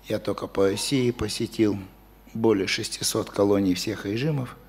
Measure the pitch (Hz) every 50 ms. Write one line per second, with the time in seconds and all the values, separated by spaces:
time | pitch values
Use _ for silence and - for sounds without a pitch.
0 | - - 110 104 - - 98 - - - - - 98 98 101 107 - - 143 131
1 | 123 123 120 - 113 104 - - 117 104 - - 110 104 98 101 95 - - -
2 | - - - - - - - 113 113 113 110 98 92 - - - 107 - - -
3 | 107 - - 113 98 - - - 101 101 101 98 98 95 90 90 - 107 101 -
4 | - 98 104 113 131 160 151 139 127 - - - -